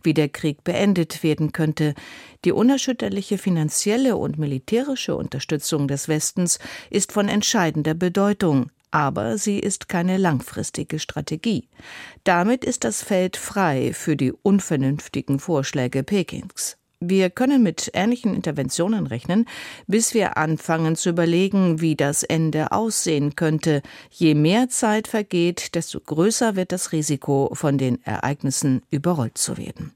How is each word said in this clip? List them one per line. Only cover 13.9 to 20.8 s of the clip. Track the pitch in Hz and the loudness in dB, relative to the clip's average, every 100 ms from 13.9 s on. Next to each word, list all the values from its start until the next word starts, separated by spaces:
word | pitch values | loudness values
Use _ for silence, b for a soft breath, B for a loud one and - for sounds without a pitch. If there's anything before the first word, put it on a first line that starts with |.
für | - - | -4 -2
die | 147 131 | 0 0
unvernünftigen | - 202 196 - 151 135 143 - - - 139 | 0 2 2 2 0 0 -2 -4 -8 -2 -4
Vorschläge | - 156 135 147 123 135 | 0 -2 0 -2 -2 -2
Pekings. | 135 202 170 - 185 - - - _ _ | 0 -2 -2 -8 -12 -8 -8 -10 _ _
Wir | 175 190 185 | 0 2 2
können | - 262 285 | 2 2 4
mit | 208 156 - | 4 2 -4
ähnlichen | - 202 247 220 180 | 0 0 0 0 -2
Interventionen | 175 151 139 - 175 220 147 | -4 -2 -4 0 0 0 -2
rechnen, | 117 - 185 226 B B B - | -6 0 2 0 B B B 0
bis | 208 226 | 0 2
wir | 226 190 - | 2 2 0
anfangen | 156 156 - 165 | 0 0 0 0